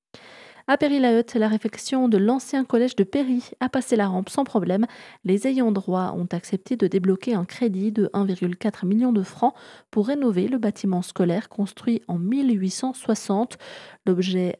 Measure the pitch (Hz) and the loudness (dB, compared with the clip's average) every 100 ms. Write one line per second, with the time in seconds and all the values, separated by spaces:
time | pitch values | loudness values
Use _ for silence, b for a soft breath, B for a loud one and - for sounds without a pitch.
0 | _ B B B B B - 285 294 285 | _ B B B B B -2 2 2 4
1 | 247 226 233 226 214 214 220 - - 262 | 4 4 2 0 2 0 -2 -8 -4 0
2 | 254 202 208 262 - 269 254 226 247 226 | 4 4 4 0 -2 -2 2 2 2 0
3 | 190 277 262 247 - - 254 262 - 226 | 0 0 0 0 -4 -6 -4 -2 0 2
4 | 202 185 196 - 269 214 180 196 233 B | 2 0 -2 -2 0 0 0 0 -2 B
5 | B B 180 202 262 262 226 196 190 185 | B B 0 2 2 2 2 0 0 -2
6 | 180 175 180 175 - 190 - 247 185 190 | -2 -4 -4 -6 -4 -6 -4 0 0 2
7 | 185 190 247 202 180 - 240 185 214 214 | 2 0 0 -2 -4 -2 -2 0 -2 0
8 | 196 196 196 180 180 180 208 - 185 220 | 0 0 -2 -2 -4 -2 -4 -2 0 2
9 | 254 214 185 - 254 B B B _ 214 | 2 0 -2 -2 -2 B B B _ -2
10 | 208 294 254 180 214 254 214 - 196 180 | 0 0 0 2 0 0 -2 -2 -2 -2
11 | - - 175 180 - - 196 - 240 226 | -2 -2 0 0 -4 -6 -6 -4 -2 -2
12 | - 175 185 277 269 208 190 - 262 254 | -2 -4 -2 0 2 2 0 -2 -6 -4
13 | - 214 - 196 247 - B B B B | -4 -2 -2 -2 -2 -8 B B B B
14 | - 180 185 185 180 | 0 0 0 0 -2